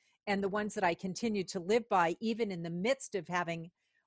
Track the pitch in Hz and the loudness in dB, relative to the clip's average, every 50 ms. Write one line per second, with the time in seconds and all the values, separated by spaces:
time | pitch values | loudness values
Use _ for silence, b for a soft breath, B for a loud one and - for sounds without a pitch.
0 | _ _ _ _ - - 202 196 196 196 180 208 208 214 - 214 190 175 170 - | _ _ _ _ -4 -2 0 0 0 0 0 0 -2 -2 -2 2 2 2 2 2
1 | - 190 175 - - 233 214 202 180 - - 196 165 175 214 240 226 - 208 185 | -2 -6 -4 -2 -2 0 0 0 -2 -2 -4 -6 0 2 2 2 2 2 4 4
2 | 170 165 175 - 226 220 226 214 233 202 190 170 165 170 170 175 180 233 269 269 | 4 4 2 0 -2 -2 0 0 -2 -2 -2 -4 -4 -4 -4 0 2 2 0 0
3 | - - - 196 156 - 175 180 175 170 170 165 165 175 _ _ _ _ _ _ | -2 -6 -4 -6 -4 -2 -2 -2 0 -2 -4 -6 -6 -12 _ _ _ _ _ _
4 | _ | _